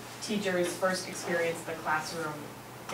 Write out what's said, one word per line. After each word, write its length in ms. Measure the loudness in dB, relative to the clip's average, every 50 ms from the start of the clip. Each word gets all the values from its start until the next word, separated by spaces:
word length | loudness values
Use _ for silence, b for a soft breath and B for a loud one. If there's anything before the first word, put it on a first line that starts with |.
| -6 -10 -10 -6
teachers 460 | -2 0 0 2 2 4 4 4 4
first 400 | 4 2 2 4 4 4 2 0
experience 520 | -4 -6 -4 0 2 2 4 4 2 0 -2
the 120 | -4 -4 -4
classroom 600 | -2 0 2 2 2 0 0 -2 -2 -2 -2 -4 -6 -8 -10 -10 -12 -12 -12 -12 -10 -6 -2